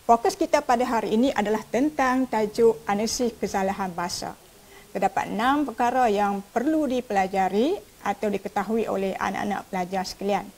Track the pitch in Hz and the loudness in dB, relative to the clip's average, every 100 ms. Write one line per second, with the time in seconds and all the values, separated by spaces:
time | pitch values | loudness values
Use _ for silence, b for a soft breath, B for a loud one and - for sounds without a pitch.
0 | - 233 381 - 320 294 294 240 240 247 | 4 4 4 0 2 2 2 0 2 0
1 | 202 220 269 - 208 214 - 220 302 302 | 0 2 2 2 0 -2 0 0 0 2
2 | 262 254 254 220 214 226 226 220 - 202 | 0 2 0 -2 -2 4 4 4 -2 -2
3 | 220 - 240 - 196 196 190 196 190 175 | -2 -2 -4 -2 -4 -2 -2 -2 -6 -6
4 | 175 - - - - B B B B 196 | -6 -6 -8 -12 -20 B B B B 0
5 | 190 - 170 190 240 294 277 226 240 254 | 0 0 -4 0 0 2 -2 0 0 4
6 | 247 202 202 196 - 233 262 311 285 254 | 2 2 0 -2 -4 -2 0 0 0 -2
7 | 240 196 190 196 185 196 277 403 - - | 0 -2 0 0 2 2 2 0 -8 -8
8 | - 196 214 196 208 214 202 226 - 196 | -6 -2 -2 -4 -4 -6 -2 -2 0 -2
9 | 190 - 202 190 208 196 - 185 180 190 | -2 -2 -4 -2 -4 -4 -6 -6 -4 -4
10 | 185 - 196 190 202 | -6 -6 -2 -2 -4